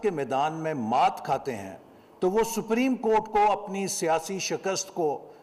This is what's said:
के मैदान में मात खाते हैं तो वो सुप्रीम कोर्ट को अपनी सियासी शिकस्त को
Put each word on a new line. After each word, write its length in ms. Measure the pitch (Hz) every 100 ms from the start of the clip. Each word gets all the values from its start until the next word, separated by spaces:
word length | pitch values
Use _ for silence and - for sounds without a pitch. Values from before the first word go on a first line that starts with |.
के 100 | 214
मैदान 420 | 165 127 131 156
में 200 | 160 160
मात 500 | 147 110 127 185 - -
खाते 260 | 135 -
हैं 300 | 110 95 92 - - - -
तो 80 | 185
वो 140 | 208
सुप्रीम 520 | 220 220 208 226 262 247
कोर्ट 320 | 226 214 214
को 200 | 208 208
अपनी 400 | 190 196 196 190
सियासी 520 | - 170 160 160 190
शिकस्त 500 | - 151 190 190 -
को 460 | - 156 131 - -